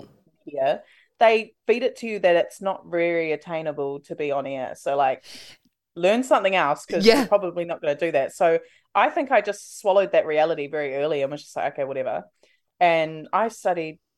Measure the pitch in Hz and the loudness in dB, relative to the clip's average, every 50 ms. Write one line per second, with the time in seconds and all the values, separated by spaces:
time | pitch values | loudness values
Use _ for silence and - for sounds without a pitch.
0 | 135 - _ _ _ _ _ _ - - 143 139 135 139 165 - - _ _ _ | -10 -14 _ _ _ _ _ _ -18 -10 -6 -2 0 0 -2 -2 -6 _ _ _
1 | _ _ _ - 233 220 226 226 214 - _ _ _ - 226 247 254 247 254 - | _ _ _ 2 4 4 4 2 0 -4 _ _ _ -2 0 0 -2 -4 -4 -6
2 | 240 226 214 202 180 180 175 170 151 - - - 190 196 185 - - 165 170 170 | -10 -8 -4 2 4 4 4 4 2 -2 -6 -8 -6 -6 -6 -6 -8 -6 -2 -2
3 | 170 170 170 165 165 156 151 147 - 175 170 160 160 156 143 147 143 139 139 139 | 0 0 0 0 -2 -2 -4 -6 -6 -8 -8 -8 -6 -6 -6 -4 -6 -6 -6 -10
4 | 139 - 170 147 151 147 139 143 139 135 135 135 127 98 - - - 165 139 139 | -12 -12 -10 -6 -4 -4 -4 -4 -4 -6 -8 -8 -8 -10 -10 -8 -6 -2 0 2
5 | 139 135 131 - - - - - - - - _ _ _ _ _ _ _ - 170 | 2 0 0 -2 -8 -18 -20 -20 -20 -20 -20 _ _ _ _ _ _ _ -6 0
6 | 175 185 214 240 262 - 311 240 190 190 190 180 156 143 151 - - - 202 170 | 0 2 2 2 2 2 2 2 2 2 2 2 2 2 0 -2 -4 -4 -2 2
7 | 196 220 226 285 247 185 208 202 190 175 170 175 170 170 165 - - 151 143 143 | 4 6 6 4 4 2 0 0 0 -2 -6 -6 -6 -6 -6 -6 -2 -2 -2 0
8 | 175 165 151 139 135 - - - 190 170 165 165 - - _ _ _ _ - 196 | -2 0 0 0 0 0 0 2 2 2 2 2 -2 -6 _ _ _ _ 2 2
9 | 233 302 - 349 294 254 269 214 202 208 202 - - - - - - 202 185 202 | 2 2 2 -2 -2 2 2 2 2 0 -4 -8 -10 -20 -14 -4 0 2 4 4
10 | 190 175 170 160 147 156 151 151 156 165 165 147 143 143 151 151 147 139 131 139 | 4 4 2 2 2 2 2 2 2 2 0 -2 -6 -6 -4 -4 -4 -4 -4 -2
11 | 143 156 165 143 139 139 147 139 - - - 143 - 139 139 - 139 135 135 135 | -2 -2 0 -2 -2 -4 -4 -8 -12 -10 -6 -4 -4 -4 -4 -4 -6 -6 -4 -6
12 | 127 120 120 160 196 _ _ _ _ _ _ _ _ _ _ - 180 175 165 165 | -4 -4 -4 -6 -8 _ _ _ _ _ _ _ _ _ _ 2 2 4 4 2
13 | 156 156 160 156 156 - - 185 220 233 226 - - 196 180 170 160 160 160 _ | 0 -2 -6 -10 -8 -4 -2 -2 -2 -2 -4 -4 -2 -2 -2 -2 -4 -8 -10 _
14 | _ _ _ | _ _ _